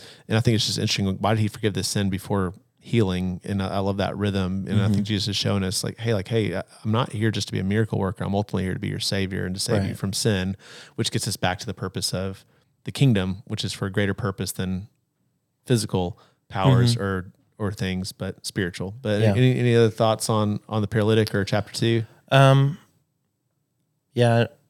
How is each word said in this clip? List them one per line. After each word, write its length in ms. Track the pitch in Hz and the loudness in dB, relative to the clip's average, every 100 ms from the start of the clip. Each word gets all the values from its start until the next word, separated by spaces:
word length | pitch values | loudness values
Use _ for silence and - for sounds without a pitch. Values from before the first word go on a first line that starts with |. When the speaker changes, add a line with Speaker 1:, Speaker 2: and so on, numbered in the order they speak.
| - - - | -16 -18 -2
Speaker 1:
and 100 | 110 | 0
I 20 | |
think 140 | 117 | 2
it's 120 | 107 - | 2 0
just 120 | 101 | -2
interesting. 280 | 107 - 98 95 | -2 -2 -2 -2
Why 160 | 101 | 0
did 60 | 110 | 0
he 80 | 107 | 0
forgive 260 | - 110 | -2 -4
this 140 | 92 - | -2 -2
sin 200 | 107 98 | -2 -2
before 460 | 92 - 101 92 - _ _ | -2 -2 -2 -2 -6 _ _
healing? 600 | - 113 98 92 92 90 | -2 0 2 0 -2 -4
And 180 | - 98 | -4 -4
I, 140 | 95 | -2
I 40 | 98 | -2
love 160 | 98 98 | -2 -2
that 200 | 92 - | -2 -2
rhythm. 480 | 101 98 92 95 95 | -2 0 -2 -4 -2
And 120 | 98 | 0
I 40 | |
Speaker 2:
Mm-hmm. 100 | 104 | 2
Speaker 1:
think 120 | 101 104 | 2 0
Jesus 180 | 104 - | -2 -2
is 80 | 98 | -2
showing 280 | 110 101 | -2 0
us, 180 | 95 - | -2 -4
like, 160 | 110 98 | -6 -6
"Hey, 160 | 113 | -2
like, 140 | 107 92 | -2 0
hey, 260 | 113 104 90 | -2 0 -4
I, 60 | - - | -8 -8
I'm 80 | 110 | -2
not 180 | 110 131 | 0 -2
here 200 | 104 113 | -2 -2
just 160 | 104 - | -2 -4
to 40 | |
be 60 | 104 | -4
a 60 | |
miracle 340 | 95 104 107 104 | 0 0 0 -2
worker. 240 | 95 - | -4 -4
I'm 120 | 95 | -2
ultimately 280 | 101 104 98 | -2 -2 -2
here 120 | 92 | -2
to 40 | 98 | -4
be 80 | 101 | -6
your 120 | 98 | -4
savior 440 | - 101 95 95 | -4 -2 -2 -4
and 100 | 95 95 | -4 -4
to 40 | |
save 220 | - 101 | -2 0
you 60 | 98 | -2
Speaker 2:
Right. 100 | 101 | -4
Speaker 1:
from 140 | 101 | -4
sin," 440 | 95 120 98 92 95 - - - | -2 0 0 -2 -4 -10 -20 -12
which 160 | - 110 | -6 -4
gets 160 | 113 - | -4 -4
us 100 | 92 | -2
back 220 | 92 92 | -2 -2
to 80 | - | -6
the 80 | |
purpose 400 | 95 95 95 - | -8 -8 -6 -6
of 300 | - 95 92 _ _ _ _ | -4 -6 -10 _ _ _ _
the 80 | - | -12
kingdom, 500 | - 139 104 92 95 - | 2 4 4 0 -4 -8
which 180 | 110 | -8
is 80 | 98 | -6
for 140 | - 98 | -6 -4
a 40 | |
greater 240 | 98 101 | 0 0
purpose 380 | 95 101 95 95 | -2 -4 -4 -6
than 340 | - 92 92 101 _ _ _ _ _ _ _ - | -4 -4 -4 -8 _ _ _ _ _ _ _ 0
physical 520 | 120 107 95 90 - _ _ - | 0 0 -2 -2 -6 _ _ -10
powers 440 | 104 95 123 120 | 0 4 6 4
Speaker 2:
Mm-hmm. 80 | 117 | 2
Speaker 1:
or, 300 | 98 95 92 - _ - | -2 -4 -6 -14 _ -8
or 140 | 104 | -6
things, 400 | 104 95 92 92 | -4 -4 -4 -6
but 340 | - 95 - - | -8 -10 -10 -8
spiritual. 480 | - 90 - 92 113 | -4 -4 -4 -8 -6
But 180 | 117 104 | -2 2
Speaker 2:
Yeah. 120 | 110 | 4
Speaker 1:
any, 240 | 101 127 123 | 6 4 4
any 160 | 120 | 4
other 160 | 117 113 | 6 4
thoughts 400 | - 110 110 - | 4 2 2 2
on, 300 | 110 104 104 - | 2 2 -2 -2
on 120 | 110 | -2
the 80 | 101 | 0
paralytic 460 | 113 104 110 107 | 2 4 4 2
or 100 | 101 | 0
chapter 280 | 95 107 - | 0 0 -2
two? 300 | - 120 117 113 _ - | -2 2 2 -2 _ 2
Speaker 2:
Um, 480 | 135 135 135 139 165 _ _ _ _ _ _ _ _ _ _ _ _ _ | 6 8 6 4 -2 _ _ _ _ _ _ _ _ _ _ _ _ _
yeah, 320 | 123 120 117 117 - | 2 4 4 2 -4